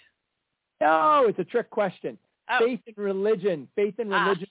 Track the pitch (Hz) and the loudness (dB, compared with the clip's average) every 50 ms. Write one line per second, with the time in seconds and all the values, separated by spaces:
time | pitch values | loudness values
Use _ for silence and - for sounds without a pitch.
0 | _ _ _ _ _ _ _ _ _ _ _ _ _ _ _ _ 311 302 320 320 | _ _ _ _ _ _ _ _ _ _ _ _ _ _ _ _ 2 2 4 4
1 | 320 311 302 294 262 220 190 - 180 - - 240 214 - - - 208 190 - - | 4 4 4 4 4 2 2 -2 -6 -4 -4 -4 -4 -4 -4 -4 -4 -4 -4 -8
2 | - 151 117 - _ _ _ _ _ - 226 254 226 240 262 190 - - 220 208 | -12 -12 -12 -12 _ _ _ _ _ -4 0 0 0 0 0 -4 -8 -14 -14 -8
3 | 208 202 196 190 196 214 220 190 160 202 180 151 131 - _ - 208 208 185 - | -6 -4 -4 -2 0 0 0 0 0 -2 -2 -2 -6 -10 _ -2 -2 -2 -2 -6
4 | 233 208 196 190 196 190 196 175 180 - | -6 -2 -2 0 0 0 0 -2 -4 -10